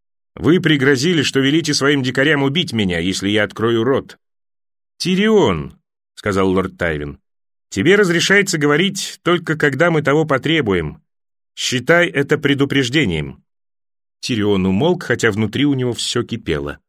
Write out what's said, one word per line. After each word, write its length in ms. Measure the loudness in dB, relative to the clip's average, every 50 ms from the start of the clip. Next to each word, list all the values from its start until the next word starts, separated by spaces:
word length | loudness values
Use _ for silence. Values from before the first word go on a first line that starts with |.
| _ _ _ _ _ _ -10
Вы 240 | -2 2 2 4 4
пригрозили, 600 | 4 2 2 2 2 2 2 2 2 0 0 0 0
что 180 | 0 0 0
велите 340 | 0 2 2 0 0 0 -2
своим 300 | 0 2 2 2 0 0
дикарям 400 | -2 0 0 0 2 2 0 0
убить 280 | 0 0 -2 -4 -2 -2
меня, 280 | -2 0 0 0 0
если 280 | -2 -2 -2 -2 -2 0
я 140 | 0 0 0
открою 400 | -2 -4 -2 -2 0 0 2 0
рот». 360 | 0 0 -2 -2 -6 -16 _ _ _ _ _ _ _ _ _ _ _ _ _ _ _ _ -8
«Тирион», — 840 | -4 -2 0 2 2 4 4 4 4 4 2 -2 -4 -8 -12 _ _ _ _ _ _ _ _
сказал 340 | -8 -4 -2 0 2 2 2
лорд 280 | 2 2 0 -2 -4 -4
Тайвин, — 400 | -4 -4 -4 -4 -6 -10 -12 -14 _ _ _ _ _ _ _ _ _ -10
«тебе 260 | -4 -2 2 2 4
разрешается 600 | 4 4 2 2 0 0 2 2 2 2 0 -2
говорить 600 | 0 0 2 2 2 0 0 -2 -6 -10 -10 -10 -6 -2
только 320 | -2 -2 -2 -2 -4 -4
когда 340 | 0 0 0 2 2 0 2
мы 100 | 2 0
того 260 | 0 2 2 0 2
потребуем. 760 | 0 0 -2 0 0 0 0 0 0 0 0 -2 -4 -8 -12 _ _ _ _ _ _ _ _ _ _ _
Считай 520 | -8 -6 -4 -4 -4 0 2 2 2 2 0
это 300 | 0 -2 -2 0 -2 0
предупреждением». 1040 | 0 0 0 2 0 0 0 0 -2 0 0 0 0 0 -2 -2 -4 -6 -10 -16 _ _ _ _ _ _ _ _ _ _ _ _ _ _ _ _ -8
Тирион 400 | -6 -4 -2 0 0 2 2 2
умолк, 380 | 2 2 2 2 0 0 0 -2
хотя 280 | -4 -2 0 0 0
внутри 360 | 2 2 -2 -2 0 0 0
у 80 | 0 0
него 180 | 0 -2 -2 -4
всё 300 | -4 -6 -4 -2 -4 -4
кипело. 560 | -4 -6 -8 -4 -4 -4 -4 -4 -8 -10 -14 _